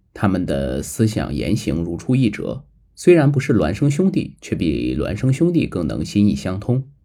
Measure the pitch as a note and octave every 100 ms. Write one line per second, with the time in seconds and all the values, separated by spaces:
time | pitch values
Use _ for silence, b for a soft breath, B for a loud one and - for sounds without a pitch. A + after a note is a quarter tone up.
0 | _ - G2+ F#2 F2 C#2 C2+ C2 - -
1 | A2 G#2 C#2+ C#2+ B1 B2 - D#2 E2+ E2+
2 | - B2+ A#2 - - C3 - _ _ -
3 | F3+ F3 C#3 C#3+ - G#2+ D2+ F#2+ C#3+ C#3+
4 | F#3+ - - - - - E2 B1 B1 C#2
5 | - G2 C3 C3+ E3+ E3 - F2+ D2+ A1
6 | E2 G2+ G#2 D2 F#2 F#2+ - B2+ - -